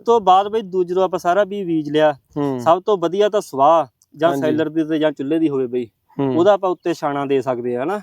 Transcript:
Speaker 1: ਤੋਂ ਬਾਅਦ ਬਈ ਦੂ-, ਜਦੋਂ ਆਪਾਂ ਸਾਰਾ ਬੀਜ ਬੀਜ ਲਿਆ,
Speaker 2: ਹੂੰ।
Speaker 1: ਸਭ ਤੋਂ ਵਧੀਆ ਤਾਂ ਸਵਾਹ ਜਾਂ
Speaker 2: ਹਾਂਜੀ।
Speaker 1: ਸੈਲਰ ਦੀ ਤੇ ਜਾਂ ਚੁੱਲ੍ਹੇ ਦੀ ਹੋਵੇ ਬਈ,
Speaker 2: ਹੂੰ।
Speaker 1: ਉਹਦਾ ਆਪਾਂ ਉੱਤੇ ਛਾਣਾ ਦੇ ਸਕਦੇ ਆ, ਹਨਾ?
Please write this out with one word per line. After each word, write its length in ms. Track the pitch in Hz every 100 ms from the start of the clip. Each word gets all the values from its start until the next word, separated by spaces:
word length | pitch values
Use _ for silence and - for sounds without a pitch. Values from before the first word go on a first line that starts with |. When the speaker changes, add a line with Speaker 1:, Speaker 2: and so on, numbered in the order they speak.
| -
Speaker 1:
ਤੋਂ 140 | 233
ਬਾਅਦ 280 | 190 185 208
ਬਈ 140 | 220
ਦੂ-, 220 | 190 185
ਜਦੋਂ 200 | 175 180
ਆਪਾਂ 140 | 185 175
ਸਾਰਾ 260 | 175 185
ਬੀਜ 220 | 202 202 180
ਬੀਜ 240 | 165 147
ਲਿਆ, 220 | 151 151
Speaker 2:
ਹੂੰ। 480 | 139 _ 151 143 131
Speaker 1:
ਸਭ 220 | 123 180 196
ਤੋਂ 120 | 202
ਵਧੀਆ 300 | 170 190 208
ਤਾਂ 120 | 160
ਸਵਾਹ 460 | - 135 139 165 139 _ _ 143
ਜਾਂ 120 | 160
Speaker 2:
ਹਾਂਜੀ। 140 | 139
Speaker 1:
ਸੈਲਰ 260 | 156 156 156
ਦੀ 160 | 160
ਤੇ 140 | 156 156
ਜਾਂ 140 | 156
ਚੁੱਲ੍ਹੇ 260 | 143 139 165
ਦੀ 100 | 160
ਹੋਵੇ 180 | 135 127
ਬਈ, 200 | 123 113 _ _ -
Speaker 2:
ਹੂੰ। 160 | 135 131
Speaker 1:
ਉਹਦਾ 160 | 185
ਆਪਾਂ 180 | 202 190
ਉੱਤੇ 240 | 320 349
ਛਾਣਾ 300 | - 151 143
ਦੇ 180 | 139 139
ਸਕਦੇ 340 | 131 120 120 123
ਆ, 80 |
ਹਨਾ? 160 | 143 202